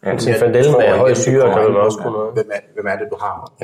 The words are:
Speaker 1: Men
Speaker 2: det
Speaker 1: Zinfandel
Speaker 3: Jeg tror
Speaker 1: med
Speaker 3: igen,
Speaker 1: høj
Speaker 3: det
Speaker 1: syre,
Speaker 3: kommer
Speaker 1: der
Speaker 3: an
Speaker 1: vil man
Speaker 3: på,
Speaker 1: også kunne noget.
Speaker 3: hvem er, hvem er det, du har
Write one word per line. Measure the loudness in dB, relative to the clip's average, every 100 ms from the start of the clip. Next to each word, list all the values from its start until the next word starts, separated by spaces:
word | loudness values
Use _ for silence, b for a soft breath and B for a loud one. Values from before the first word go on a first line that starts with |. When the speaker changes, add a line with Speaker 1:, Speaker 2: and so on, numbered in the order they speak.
Speaker 1:
Men | -4 -4
Speaker 2:
det |
Speaker 1:
Zinfandel | -2 0 2 2
Speaker 3:
Jeg | 4
tror | 4
Speaker 1:
med | 4
Speaker 3:
igen, | 4
Speaker 1:
høj | 2
Speaker 3:
det | 2
Speaker 1:
syre, | 2 2
Speaker 3:
kommer | 2 2
Speaker 1:
der |
Speaker 3:
an | 2
Speaker 1:
vil |
man | 2
Speaker 3:
på, | 0
Speaker 1:
også | 0
kunne | -6
noget. | -6 -6
Speaker 3:
hvem | -4 -6
er, | -8 -12
hvem | -10 -8
er | -6
det, | -8
du | -8
har | -8 -10 -14 _